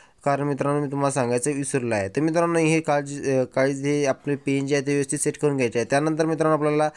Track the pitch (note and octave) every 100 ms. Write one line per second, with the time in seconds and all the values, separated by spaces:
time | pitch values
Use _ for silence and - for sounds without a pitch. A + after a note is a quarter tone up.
0 | - _ C#3+ C#3 C#3+ C#3 C#3+ D3 C#3+ C#3+
1 | C#3 C3+ A#2+ B2 C#3+ C#3+ C#3 C#3 A#2+ G#2+
2 | F#2+ C#3 D#3+ E3 E3+ E3 D#3+ D#3+ D#3 C#3+
3 | C#3 C#3+ C#3 C3 B2+ C3 C3+ C#3 C#3+ D3
4 | C#3 C3 C#3+ C#3 C#3 C#3 C#3 C#3+ C3+ C#3+
5 | C#3 D3+ D3+ C#3+ D3 C#3 A#2+ A#2 A2+ C#3
6 | D#3 D#3 D#3+ D#3 D#3 D#3 D3+ D3+ D3+